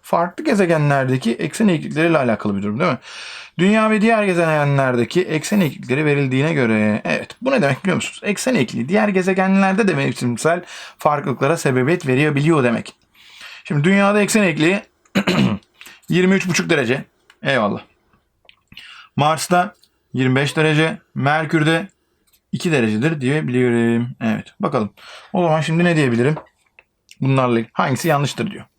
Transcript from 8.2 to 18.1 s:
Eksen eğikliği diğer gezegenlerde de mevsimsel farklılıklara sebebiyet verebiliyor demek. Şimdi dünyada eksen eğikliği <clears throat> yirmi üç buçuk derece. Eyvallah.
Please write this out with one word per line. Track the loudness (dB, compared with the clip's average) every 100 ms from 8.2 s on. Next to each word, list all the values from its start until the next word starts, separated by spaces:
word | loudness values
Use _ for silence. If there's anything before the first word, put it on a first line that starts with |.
Eksen | -8 -4 -2
eğikliği | 0 -2 -4 -2
diğer | 0 2
gezegenlerde | 0 0 0 2 2 2 2 0
de |
mevsimsel | 0 -2 -2 -4 -2 0 -2 -6 -18 -20 -2
farklılıklara | 0 0 -4 -2 -2 0
sebebiyet | 0 0 0 0 0
verebiliyor | 0 2 2 2 2
demek. | 2 -2 -6 _ _ _ -20 -20 -20 -18
Şimdi | -4 0
dünyada | 2 4 4 2
eksen | 2 2
eğikliği | 2 2 0 0 -6 _ _
<clears throat> | -2 0 0 0 -2 _ _ -20 -20 -2
yirmi | 2 4
üç | 2 0
buçuk | -2 0
derece. | 0 0 -2 -6 _ _ _
Eyvallah. | -2 0 0 -4 -12 _ _